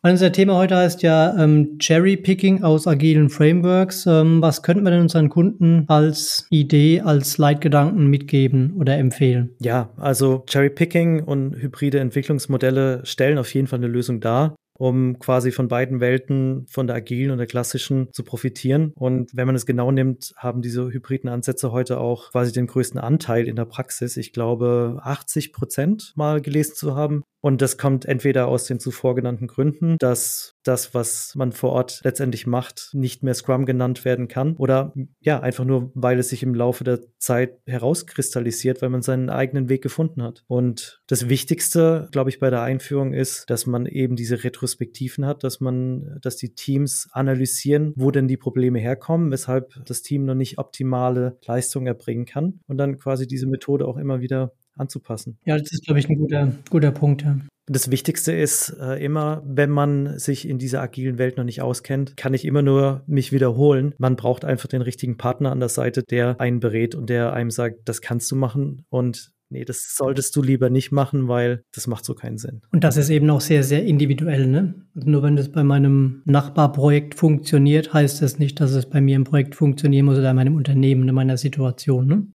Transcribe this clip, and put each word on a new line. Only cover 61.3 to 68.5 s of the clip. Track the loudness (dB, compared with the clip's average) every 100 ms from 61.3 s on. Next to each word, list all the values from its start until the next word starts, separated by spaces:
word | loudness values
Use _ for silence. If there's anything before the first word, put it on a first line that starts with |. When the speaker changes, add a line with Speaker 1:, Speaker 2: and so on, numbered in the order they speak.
| -2
Speaker 2:
noch |
nicht | -6 -4
auskennt, | -6 -6 -4 -4 -4 -6
kann | -4
ich | -2
immer | 0 2
nur | 4 4 2 -2 -2
mich | -2 0
wiederholen. | 0 2 4 4 4 0 -2
Man | 0 0
braucht | 0 -2
einfach | -2 -4 -4
den | -4
richtigen | -4 -6 -8 -4
Partner | -4 -2 -2
an | -2
der | -4
Seite, | -2 -2 -4
der | -2 0 0 0
einen | -2 0
berät | -2 -2 -2
und | -4 -4
der | -2 -2
einem | -2 -4
sagt, | -4 -6 -6 -10
„Das | -10
kannst | -6 -6 -4
du | -2
machen“ | -2